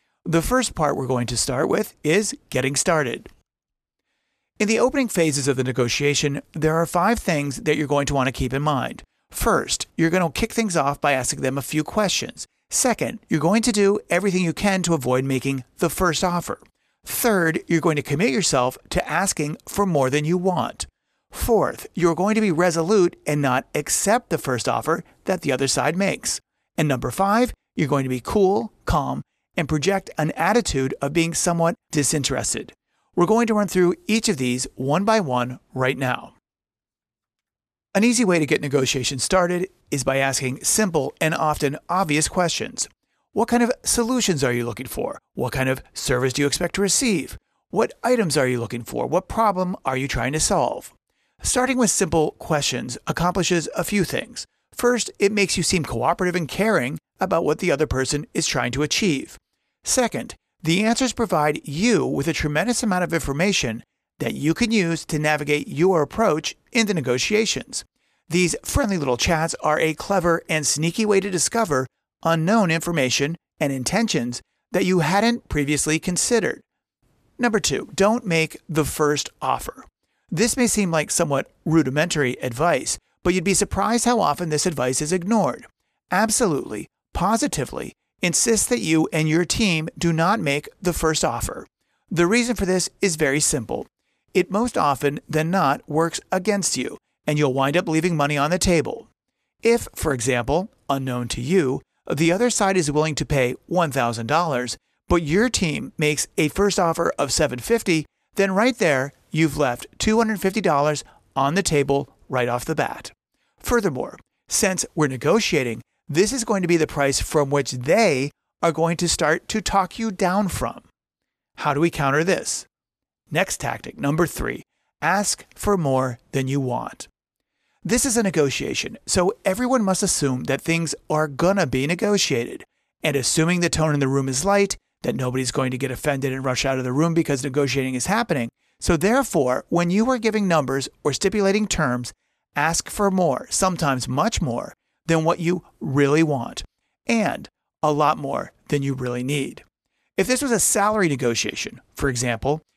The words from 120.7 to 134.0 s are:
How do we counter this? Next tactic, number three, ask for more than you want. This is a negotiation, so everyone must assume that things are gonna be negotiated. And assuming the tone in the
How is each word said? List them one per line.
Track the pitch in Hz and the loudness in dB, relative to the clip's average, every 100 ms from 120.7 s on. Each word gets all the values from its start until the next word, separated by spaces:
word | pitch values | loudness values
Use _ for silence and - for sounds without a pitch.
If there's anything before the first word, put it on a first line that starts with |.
| - - _ _ _ _ _ _ - | -8 -18 _ _ _ _ _ _ -4
How | 151 | -2
do | 139 | 2
we | 165 | 0
counter | - 139 143 | 0 0 2
this? | 175 170 - - - _ _ _ _ _ _ | 2 0 -4 -8 -12 _ _ _ _ _ _
Next | 151 190 - | -4 -2 -4
tactic, | 127 120 - - | -6 -6 -10 -6
number | 143 156 170 | -2 0 -2
three, | - - - - _ _ _ | -2 -8 -8 -14 _ _ _
ask | 156 196 196 - - - | -2 0 -2 -6 -10 -6
for | 208 196 | -2 0
more | 147 131 131 117 _ | 2 0 0 -6 _
than | 135 131 | -4 -2
you | 139 | -2
want. | 131 117 117 - - _ _ _ _ _ _ _ | -2 -6 -8 -14 -20 _ _ _ _ _ _ _
This | 160 233 277 | -2 0 2
is | 233 | 0
a | |
negotiation, | 202 160 143 - 139 127 - - - | 2 2 2 0 -4 -4 -6 -10 -2
so | 190 180 - | 0 0 0
everyone | 196 185 247 254 | -2 0 0 2
must | 196 185 | 2 0
assume | 196 - 139 127 | 0 0 0 -2
that | - 135 | -2 -2
things | - 165 165 - - | 0 -2 -2 -6 -2
are | 156 156 | 0 0
gonna | 135 170 202 147 | 0 2 2 0
be | 127 143 | 0 0
negotiated. | 175 208 202 - 127 101 - - _ _ _ | 0 0 0 2 -2 -2 -10 -16 _ _ _
And | 165 139 | -2 0
assuming | 120 170 160 175 | 0 2 2 2
the | 175 | 0
tone | - 156 | 2 2
in | |
the | 147 | 2